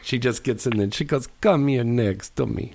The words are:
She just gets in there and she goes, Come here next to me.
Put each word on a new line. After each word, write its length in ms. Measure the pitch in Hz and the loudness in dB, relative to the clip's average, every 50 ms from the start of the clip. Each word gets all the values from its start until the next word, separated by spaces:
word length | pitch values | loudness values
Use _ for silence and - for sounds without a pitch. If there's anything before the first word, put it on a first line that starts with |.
She 160 | - - - 127 | -4 -4 -4 0
just 240 | 120 127 113 - | 0 0 0 0
gets 240 | - - 120 104 - | -2 -4 -4 -2 0
in 100 | 127 117 | -2 0
there 80 | 107 101 | 0 0
and 100 | 98 107 | 0 0
she 100 | - 160 | -4 -2
goes, 240 | 143 151 135 127 - - _ | 0 -2 -2 -2 -6 -14 _
Come 280 | - 214 190 151 139 143 | 2 4 4 4 4 2
here 160 | 139 127 120 | 2 2 2
next 520 | 117 120 120 117 101 95 95 - - - | 2 2 2 2 2 0 -2 -6 -12 -4
to 100 | - - | -4 -2
me. 260 | 113 113 98 - - | -2 -2 -4 -6 -8